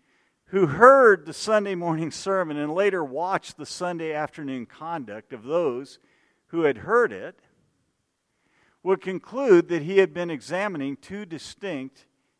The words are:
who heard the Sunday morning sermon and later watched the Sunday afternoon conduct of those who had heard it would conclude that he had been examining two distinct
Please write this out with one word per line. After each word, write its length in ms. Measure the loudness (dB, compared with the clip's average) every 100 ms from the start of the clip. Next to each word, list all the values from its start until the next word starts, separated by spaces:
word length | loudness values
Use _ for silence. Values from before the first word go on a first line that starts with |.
| _ _ _ _ _
who 200 | 0 2
heard 580 | 8 8 10 8 6
the 80 | 0
Sunday 440 | -10 -2 0 0 -4
morning 340 | -4 -2 -4
sermon 460 | -6 -4 -2 -2 -4
and 180 | -4
later 300 | 0 0 0
watched 540 | -4 -6 -4 -4 -6 -14
the 60 |
Sunday 480 | -14 -8 -6 -6 -6
afternoon 540 | -6 -6 -8 -10 -10 -12
conduct 680 | -14 -10 -10 -10 -14 -14
of 120 | -16
those 560 | -4 -2 -2 -4 -8 -18 _ _ _ _ _
who 140 | -2
had 160 | 0 0
heard 340 | 0 2 2
it 260 | -2 -14 -16 _ _ _ _ _ _ _ _ _ _ _ _ _ _
would 180 | -2 -2
conclude 640 | -2 -8 -8 -4 6 6 6
that 160 | -2
he 160 | 0 2
had 160 | 2
been 160 | 0 -6
examining 680 | -8 -6 -4 -4 -6 -8 -8
two 300 | -12 -14 -12
distinct 800 | -14 -14 -12 -10 -8 -10 -16 _ _ _ _